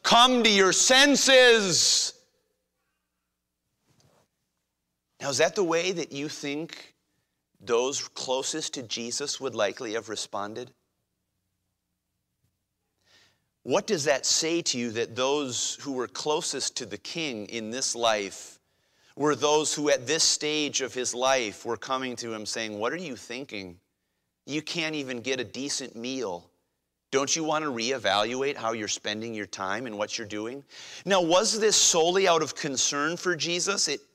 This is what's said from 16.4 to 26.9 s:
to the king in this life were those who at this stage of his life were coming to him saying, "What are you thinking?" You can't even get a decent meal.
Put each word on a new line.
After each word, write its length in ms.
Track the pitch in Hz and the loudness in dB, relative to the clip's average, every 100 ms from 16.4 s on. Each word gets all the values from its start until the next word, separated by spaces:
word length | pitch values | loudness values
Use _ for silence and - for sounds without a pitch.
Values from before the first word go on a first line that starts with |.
| 165 139 - - | -2 -4 -6 -6
to 100 | 113 | -10
the 120 | 101 | -12
king 480 | - 170 156 110 101 | -10 -8 -6 -6 -8
in 220 | 113 110 | -8 -6
this 260 | 123 135 120 | -6 -4 0
life 640 | 117 107 98 - - - _ _ _ _ _ - | 0 0 -2 -10 -18 -20 _ _ _ _ _ -2
were 180 | 151 | 0
those 400 | 131 147 151 147 | 2 4 4 2
who 160 | - 147 | 0 2
at 160 | 135 123 | 2 2
this 160 | 160 | 2
stage 600 | - - 151 151 143 123 | 2 2 -2 -2 -2 -2
of 120 | 127 | -4
his 200 | 127 123 | -4 -4
life 500 | 120 127 135 110 92 | 0 2 2 0 -6
were 120 | 117 110 | -6 -6
coming 380 | - 131 131 120 | -4 -4 -4 -8
to 160 | 117 | -8
him 140 | 110 104 | -8 -8
saying, 320 | 120 110 104 | -6 -6 -4
"What 140 | 113 | -4
are 40 | 165 | -4
you 200 | 175 110 | -10 -12
thinking?" 640 | - 120 139 104 95 87 _ _ _ _ _ _ - | -12 -12 -10 -12 -12 -16 _ _ _ _ _ _ -8
You 160 | 147 | -6
can't 320 | 151 170 156 | -4 -4 -4
even 260 | 151 131 123 | -4 -6 -8
get 200 | 117 131 | -4 -4
a 40 | |
decent 520 | 110 120 143 - 131 113 | -6 -8 -6 -6 -8 -10
meal. 500 | 120 135 107 87 - _ _ _ _ | -8 -6 -6 -8 -14 _ _ _ _